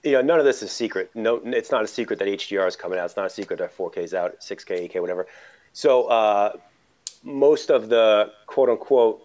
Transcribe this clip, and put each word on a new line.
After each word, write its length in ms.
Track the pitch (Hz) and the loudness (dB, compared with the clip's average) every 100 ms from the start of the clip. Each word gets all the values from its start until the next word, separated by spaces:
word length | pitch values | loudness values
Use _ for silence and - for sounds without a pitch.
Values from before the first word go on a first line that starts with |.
you 80 | 160 | 2
know, 100 | 135 | 2
none 180 | 135 165 | 4 4
of 60 | |
this 160 | 143 127 | 4 2
is 120 | 98 | -8
secret. 360 | - 113 95 92 | -6 -6 -4 -8
No, 240 | 113 113 117 | -4 -2 -2
it's 260 | 120 123 110 | -2 -6 -2
not 140 | 123 | -4
a 20 | 107 | -2
secret 320 | - 117 104 | -6 -6 -4
that 80 | 101 | -2
H 220 | 98 - | -4 -4
D 80 | 98 | -2
R 100 | 92 | -2
is 80 | |
coming 240 | - 87 92 | -4 -8 -6
out. 60 | |
It's 100 | 87 | -6
not 120 | - 95 | -6 -8
a 20 | |
secret 300 | - 98 87 | -8 -10 -6
that 120 | 90 | -8
four 180 | - 90 | -6 -8
K 140 | - | -8
is 100 | 87 | -6
out, 300 | 92 90 - | -4 -6 -8
six 220 | - 98 | -14 -14
K, 100 | - | -8
eight 160 | 90 87 | -8 -6
K, 80 | 92 | -6
whatever. 280 | 87 90 - - - _ _ | -6 -6 -8 -12 -20 _ _
So, 360 | - 151 127 117 | -2 2 2 4
uh, 500 | 113 107 101 104 - _ _ _ _ - - | 2 4 2 0 -4 _ _ _ _ -20 -16
most 480 | - 139 139 151 - | -12 2 4 4 2
of 160 | 131 110 | 0 2
the 440 | 117 110 104 107 - - | 2 4 4 2 -6 -6
quote-unquote 760 | - 127 113 - 131 113 107 | 0 2 0 2 4 4 0